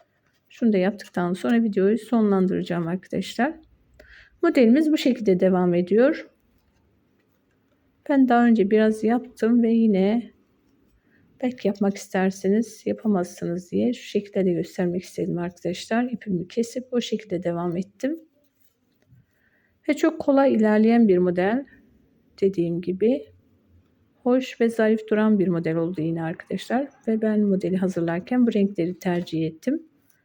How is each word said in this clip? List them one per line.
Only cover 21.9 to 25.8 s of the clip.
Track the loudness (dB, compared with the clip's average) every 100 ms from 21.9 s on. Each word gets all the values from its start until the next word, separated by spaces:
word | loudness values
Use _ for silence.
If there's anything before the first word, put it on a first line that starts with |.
| _ _ _ _ -4
Dediğim | -2 0 -2 -2
gibi | -4 -2 0 0 -4 _ _ _ _ _ _ _ _ _
hoş | 0 0 0 -2
ve | -2
zarif | 2 2 0 0
duran | 0 2 2
bir | 2
model | 0 -2
oldu | -2